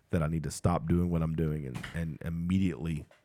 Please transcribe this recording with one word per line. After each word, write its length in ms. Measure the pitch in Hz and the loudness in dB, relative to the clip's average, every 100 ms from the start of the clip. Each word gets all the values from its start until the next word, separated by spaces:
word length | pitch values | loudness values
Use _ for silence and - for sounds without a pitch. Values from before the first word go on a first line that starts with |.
| _ | _
that 100 | 90 | 0
I 60 | 76 | 2
need 160 | 82 | 0
to 80 | 76 | -2
stop 360 | - - 85 80 | 0 2 2 2
doing 220 | 87 87 | 2 4
what 120 | 85 | 2
I'm 140 | 80 80 | 0 0
doing 300 | 78 76 67 | 0 -2 -6
and, 140 | 60 - 85 | -8 -8 -6
and 220 | 82 73 - | -6 -6 -4
immediately 800 | 85 87 95 95 64 82 78 - - | -2 2 2 2 0 -4 -4 -6 -18